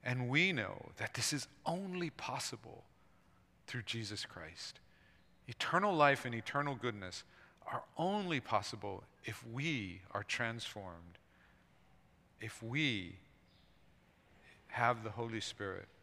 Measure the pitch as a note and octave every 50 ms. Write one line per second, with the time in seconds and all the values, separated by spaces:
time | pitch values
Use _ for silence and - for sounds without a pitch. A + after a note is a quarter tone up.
0 | - B2 B2 B2+ B2 B2 B2+ D3+ F3 F#3+ F#3 B2+ G#2 F#2+ F#2+ F#2+ - - - -
1 | A#2 A2+ - - A#2 - D3+ C#3+ - - - - - - E3 F3+ G3 F#3+ F3+ F3+
2 | F3 D#3+ - - - - C3 - - - - A#2 - A#2+ - - - - - -
3 | - - - - - - - - - _ _ - _ - - B2 A2 - - A#2
4 | A2+ G2 G#2 G2 - - - F#2 E2+ D#2+ F2+ - - - - - - - - -
5 | - - - - - - - - - - A#2+ - - - - F3 G3 G#3 F#3+ D#3+
6 | D3 C#3+ C#3 C3 - B2+ A#2 A#2 A2 - - C#3+ C#3+ D3 C#3 A#2 A2 B2 A2 G#2
7 | F#2+ F2+ - - - - - - - - - - - - - A#2 - - - -
8 | D#3+ F3+ G3+ G#3 G3 F3+ E3 C3+ - - A2+ G#2 F#2+ - - G#2+ G2+ G2+ G2 F#2
9 | - - - - - - A2+ - - A#2 A2+ B2 C#3 E3+ D#3 B2+ G#2 F#2 F2 F#2
10 | - - - G2+ G#2 - - - A#2 A2+ A#2 A#2 A2+ - - G#2+ G2 F#2 E2+ E2+
11 | E2+ E2+ F#2 - - _ - - - - - - - - - - - - - -
12 | - - - - - - _ - A2 A2 - - - A2+ A#2 D3 D#3 C#3+ A#2 G2+
13 | F2+ F2 F#2 F#2 - - - - - - - - - - - - - - - -
14 | - - - _ - - - - - - - - - - - - A#2+ A#2 B2 A2+
15 | A2+ A2 G2 G2 A#2 A#2 A2+ A2 G2+ - - - G#2 G2 F#2 F#2 F2+ - - -